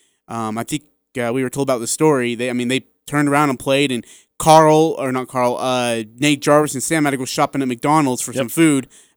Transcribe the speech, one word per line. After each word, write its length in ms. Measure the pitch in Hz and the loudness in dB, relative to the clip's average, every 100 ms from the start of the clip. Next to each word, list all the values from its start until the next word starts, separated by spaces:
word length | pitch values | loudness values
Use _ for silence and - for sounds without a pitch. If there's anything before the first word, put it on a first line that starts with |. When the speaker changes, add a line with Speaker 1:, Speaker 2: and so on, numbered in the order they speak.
| _ _ _ | _ _ _
Speaker 1:
Um, 300 | 117 110 110 | -8 -6 -6
I 60 | |
think, 200 | 117 151 - _ _ 127 | -6 -8 -10 _ _ -6
uh, 140 | 120 | -4
we 100 | 131 | -2
were 60 | 127 | -4
told 180 | 139 135 | -4 -2
about 120 | 127 | -2
the 80 | 113 | -4
story. 480 | - 156 139 120 113 | 0 2 2 0 -4
They, 140 | 123 | -4
I 40 | |
mean, 140 | 123 123 | -2 -2
they 180 | 131 - _ - | -4 -6 _ -6
turned 240 | 143 143 | -2 2
around 200 | 143 147 | 2 2
and 80 | 127 | 0
played, 320 | - 135 143 | -2 0 0
and 140 | 120 - - _ _ | -4 -8 -20 _ _
Carl, 560 | 160 160 156 156 160 - | 6 8 8 6 2 0
or 120 | 135 | -4
not 160 | 127 123 | -4 -4
Carl, 300 | 127 123 120 | -2 -2 0
uh, 460 | 131 127 120 117 110 120 | -2 -2 -2 -4 -6 -2
Nate 240 | 147 143 | 0 0
Jarvis 320 | - 147 147 | 2 2 2
and 100 | 131 | -4
Sam 220 | - 160 147 | -4 0 0
had 60 | |
to 60 | 131 | -2
go 80 | 131 | -6
shopping 360 | - 143 143 | -2 -2 -2
at 60 | 131 | -4
McDonald's 540 | 120 143 156 139 123 | -4 0 2 2 -2
for 100 | - | -6
Speaker 2:
Yep. 60 | 120 | -6
Speaker 1:
some 120 | 107 | -4
food 380 | - 165 139 123 _ _ | 2 2 2 -4 _ _